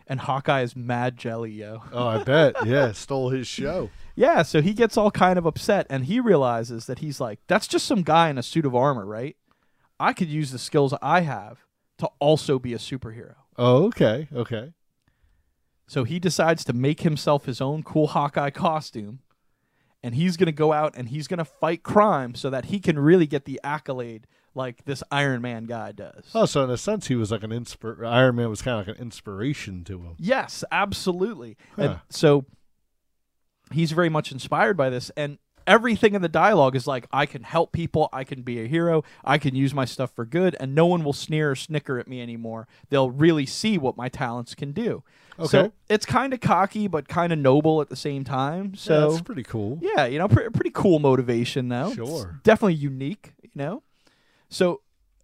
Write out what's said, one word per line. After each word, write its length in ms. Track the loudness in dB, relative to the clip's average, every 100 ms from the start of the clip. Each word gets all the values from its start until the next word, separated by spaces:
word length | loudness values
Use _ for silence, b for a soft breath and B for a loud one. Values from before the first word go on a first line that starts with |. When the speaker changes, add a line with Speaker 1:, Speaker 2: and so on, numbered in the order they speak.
| -10
Speaker 1:
And 140 | -8
Hawkeye 420 | -4 -4 0 0
is 140 | -2 -6
mad 420 | -6 -4 -4 -4
jelly, 320 | -8 -8 -10
yo. 320 | -12 -14 -14 -10
Speaker 2:
Oh, 160 | -4 -2
I 160 | -2
bet. 320 | 2 4 4 4 2
Yeah, 240 | 2 2
stole 380 | -2 -6 -4 -2
his 160 | -4 -6
show. 420 | -6 -6 -6 -8 b
Speaker 1:
<laughs> 40 | b 0
Yeah, 260 | 4 4
so 200 | 4 2
he 120 | 2
gets 240 | 2 2 4
all 140 | 2
kind 280 | 4 4 4
of 60 | 0
upset, 420 | -2 0 0 0
and 140 | -4
he 160 | -2 0
realizes 680 | 4 4 4 0 -4 -8 -10
that 120 | -10
he's 220 | -8 -8
like, 180 | -8 -8 -2
"That's 200 | 0 0
just 180 | -2 0
some 160 | 0
guy 240 | 4 4 4
in 80 | 0
a 60 |
suit 220 | -4 -2 0
of 100 | 2
armor, 300 | 2 0 -6
right? 320 | -8 -10 -12 _ _ _ _ _ -4
I 140 | -2
could 160 | 0 -2
use 240 | -2 -4
the 80 | -6
skills 340 | -2 2 2 0
I 200 | 0 2
have 380 | 2 -4 -10 -18 _ _ _ _
to 100 | -10 0
also 400 | 2 4 2 0
be 140 | -2
a 40 | -8
superhero." 580 | -8 -10 -10 -14 -18 -20 _ 0
Speaker 2:
Oh, 280 | 4 6 4
okay, 420 | 4 2 2 -4 -6
okay. 380 | -6 -6 -8 -16 _ _ _ _ _ _ _ _ _ _ _
Speaker 1:
So 160 | -4
he 160 | -4 -2
decides 460 | -2 2 2 2 0
to 80 |
make 260 | -2 0 0
himself 440 | 0 0 2 0 0
his 160 | -4
own 200 | -4 -4
cool 260 | -2 0 2
Hawkeye 420 | 0 -2 -2 -4
costume, 680 | -2 -2 -2 -6 -12 -14 -16 _ _ _ _ _ _ _ _
and 100 | -6 0
he's 200 | 0 2
gonna 160 | 0
go 220 | 2 2
out 220 | 2 0 -4
and 100 | -8
he's 180 | -8 -6
gonna 160 | -6 -6
fight 360 | _ -2 -2
crime 520 | 0 4 4 2 -4 -6
so 140 | -6
that 160 | -6 -6
he 160 | -4
can 180 | -2 2
really 260 | 6 6 4
get 200 | -2 -6
the 140 | -10
accolade 640 | -8 -8 -8 -10 -10 -14 -20 _ _
like 300 | -10 -10 -10
this 180 | -10 -10 -4
Iron 300 | -2 0 -2
Man 240 | -4 -8 -8
guy 280 | -10 -10
does. 320 | -14 -16 -18 -6 0
Speaker 2:
Oh, 100 | 2
so 180 | 2
in 60 | 0
a 80 | 0
sense, 300 | -2 -4 -2
he 80 | -2
was 160 | 0
like 120 | -4
an 80 | -6
inspir-, 540 | -8 -10 -12 -12 -10 0
Iron 300 | 4 4 4
Man 140 | -2
was 120 | -4
kinda 160 | -4 -6
like 80 | -6
an 60 | -10
inspiration 880 | -14 -14 -12 -6 -6 -6 -10 -12 -12
to 140 | -14
him. 140 | -14 -10
Speaker 1:
Yes, 480 | -4 -2 -4 -10 -6
absolutely. 840 | -2 -2 -2 -4 -2 -4 -6 -14 -20 b -4
And 160 | -4
Speaker 2:
Huh. 60 | -4 -10
Speaker 1:
so 360 | 2 6 6 2 _ _ _ _ _ _ _ _ _ _ _ _
he's 200 | -2 0
very 180 | 2 2
much 220 | 0 -4
inspired 460 | -8 -4 2 2 2
by 120 | 0
this, 220 | -2 -6 -6
and 200 | -6 -8 _ _ 4
everything 480 | 6 6 4 4 4
in 60 |
the 80 | 2
dialogue 460 | 4 6 6 6 4
is 120 | -2
like, 200 | -4 -2
"I 140 | -2 -2
can 180 | -4
help 280 | -4 -2 -2
people, 380 | -2 -2 0 -2
I 120 | -4
can 180 | -10 -10
be 180 | -8 -6
a 60 | -2
hero, 360 | 0 2 0 B B
I 140 | 0 2
can 160 | 2 0
use 180 | 0
my 120 | 0 -4
stuff 260 | -4 -6 -6
for 100 | -4
good, 300 | 0 0 0
and 140 | -2
no 140 | 4 4
one 160 | 4
will 100 | 0
sneer 380 | -4 -4 -2 0
or 40 | -2
snicker 440 | -4 -6 -4 -6
at 80 | -6
me 140 | -10
anymore. 460 | -10 -10 -10 -10 -12 b _
They'll 220 | 2 2
really 340 | 4 4 4 0
see 320 | -2 0 0
what 200 | 0 -2
my 120 | -8
talents 460 | -6 -6 -6 -10 -10
can 160 | -8
do." 320 | -4 -4 -6 -10 b b -8 2
So 140 | 4
Speaker 2:
Okay. 120 | 4 0 -2
Speaker 1:
it's 180 | -2 0
kinda 320 | 0 0 -2
cocky, 500 | 2 2 2 0 -2
but 200 | -4 -4
kinda 280 | -2 0 2
noble 440 | 6 6 6 2
at 80 | 0
the 60 | -6
same 280 | -6 -6 -4
time. 460 | -2 -2 -4 -8
Speaker 2:
Yeah, 60 | -8
Speaker 1:
So 320 | 2 4 4
Speaker 2:
that's 100 | 2
pretty 220 | -4 -10
cool. 340 | -8 -6 -4 -4
Speaker 1:
Yeah, 240 | -2 0 0
you 120 | 0
know, 80 | 2
pre-, 220 | 4 2
pretty 220 | -2 -4
cool 280 | 0 4 4
motivation, 720 | 4 4 2 0 0 -2 -4
though. 180 | -4 -4
It's 80 | -6
Speaker 2:
Sure. 460 | -8 -8 -8 0
Speaker 1:
definitely 300 | 4 4 4
unique, 600 | 2 -2 -6 -8 -8 -14 _
you 80 | -18 -8
know? 280 | -8 -8 -12 _ _ _ _ _ _
So 320 | -2 0 0 -10 _ _ _